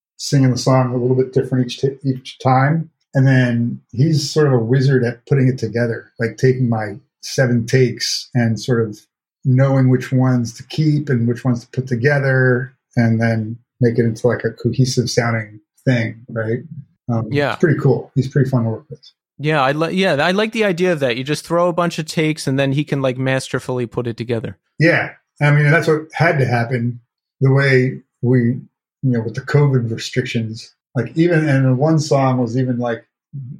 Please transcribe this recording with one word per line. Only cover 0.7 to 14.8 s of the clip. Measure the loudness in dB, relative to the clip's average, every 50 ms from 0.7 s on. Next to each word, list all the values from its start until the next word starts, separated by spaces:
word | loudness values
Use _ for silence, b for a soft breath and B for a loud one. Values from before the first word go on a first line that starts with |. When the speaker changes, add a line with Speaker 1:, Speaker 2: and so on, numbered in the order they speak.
| 2 4 2 2 -2
Speaker 1:
a | -2
little | 0 0 2
bit | 0 0 0 0
different | -2 -2 0 0 -2 -2
each | -2 -4 -4
t-, | -4 -4 -4 -4 -4
each | -4 -4 -4 -8 -14 -20 -4
time. | 0 2 4 4 4 2 2 0 -2 -6 _ _ _ _ _
And | 2 4
then | 4 4 4 4 2 0 0 -2 -2 -4 -8 -12 _ -2
he's | 0 2 2 2 0 -2 -2
sort | 0 2 2
of | 2 2
a | 2
wizard | 2 2 0 2 2 2 2 2 0
at | 0 -4 -6 _
putting | -2 0 2 2 2
it | 0 0
together, | -4 -4 -2 -2 -2 -2 -2 -6 -8 -16 _ _
like, | -6 -6 -4 0
taking | 2 2 2 2 0 0
my | 0 -2 -4 -6 -8 -12 -16 _ _ _ -16
seven | -8 -2 0 0 2 2 0 0
takes | 0 2 2 2 2 0 -4 -6 -6 -6 -6 -8 -4 _
and | 0 0 0 0 -2
sort | -2 -2 -2 0 -2 -2
of | -6 -12 _ _ _ _ _ _ _ _ _
knowing | 0 2 4 4 4 4 2 4 4
which | 2 2 0 -2
ones | 0 0 2 2 2 0 -2 -4
to | -8 -14 -18
keep | -10 -4 -2 0 2 2 0 0 0
and | -2 0 0
which | 0 -2 -2 -2
ones | -2 -2 -2
to | -4 _
put | -8 -8 -6 -4
together, | -4 0 0 2 2 2 2 2 2 4 4 4 2 2 0 -6 -12 _ _ _ _ 0
and | 2 2 2 2
then | 2 0 0 0 -2 -6 -8 -12 _ _ _ _
make | 0 0 2 2
it | 0
into, | 0 0 0 0 0
like, | 0 0 -2
a | -6
cohesive | -6 -2 -4 -4 0 2